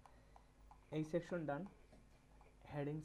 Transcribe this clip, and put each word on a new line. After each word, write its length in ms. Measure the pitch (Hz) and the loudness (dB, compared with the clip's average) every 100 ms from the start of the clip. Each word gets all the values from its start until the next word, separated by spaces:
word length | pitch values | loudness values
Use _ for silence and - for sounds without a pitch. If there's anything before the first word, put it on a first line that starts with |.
| - - - - - - - - - | -14 -18 -18 -18 -18 -18 -16 -16 -2
এই 140 | 156 | 2
সেকশন 420 | 156 175 170 175 147 | 6 4 4 2 4
ডান, 160 | 143 196 - - - - - - - - - - | 2 0 -6 -18 -18 -18 -18 -18 -18 -18 -16 -4
হেডিং 260 | 147 143 156 | 2 4 2